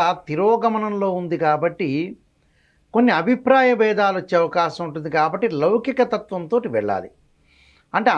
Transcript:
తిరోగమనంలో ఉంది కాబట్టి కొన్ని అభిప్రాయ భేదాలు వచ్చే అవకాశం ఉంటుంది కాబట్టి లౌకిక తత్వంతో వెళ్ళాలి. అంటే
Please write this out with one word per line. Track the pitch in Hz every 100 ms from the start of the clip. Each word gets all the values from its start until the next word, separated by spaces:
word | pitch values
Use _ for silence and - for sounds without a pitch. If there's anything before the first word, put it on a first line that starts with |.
| 170 170 -
తిరోగమనంలో | 151 208 233 226 220 214 202 196 180
ఉంది | 175 160
కాబట్టి | 156 151 170 160 165 139 180 - _ _ _ _ _ _ _
కొన్ని | 220 240 165
అభిప్రాయ | 170 254 254 262 254 233
భేదాలు | 220 202 202 185
వచ్చే | 185 175
అవకాశం | 165 175 170 - 170
ఉంటుంది | 151 151 156
కాబట్టి | 156 190 226 147
లౌకిక | 160 226 247 262 247
తత్వంతో | 208 - 185 160 240 220 113
వెళ్ళాలి. | 104 95 - _ _ _ _ _ _ _ _ 190
అంటే | 233